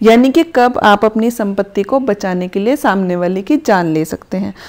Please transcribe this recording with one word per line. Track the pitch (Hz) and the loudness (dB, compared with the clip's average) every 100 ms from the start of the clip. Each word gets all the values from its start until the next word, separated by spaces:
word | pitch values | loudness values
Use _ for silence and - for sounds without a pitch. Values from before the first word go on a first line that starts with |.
यानी | 208 226 262 | 4 6 4
कि | 269 | 2
कब | 330 262 240 254 | 0 2 0 2
आप | 208 208 220 | 2 4 2
अपनी | 220 226 | 0 -2
संपत्ति | 233 208 196 202 202 | -2 -4 -4 -4 -4
को | 196 269 | -2 -2
बचाने | 262 202 196 180 180 | -2 -4 -4 -4 -4
के | 202 | -4
लिए | 208 294 | -2 -2
सामने | 262 196 185 180 | 0 0 -2 -2
वाले | 175 190 | -2 -4
की | 196 294 | -2 -2
जान | 311 196 170 | 0 0 0
ले | 156 160 | -2 -4
सकते | - - 185 | -8 -8 -8
हैं। | 202 196 | -8 -10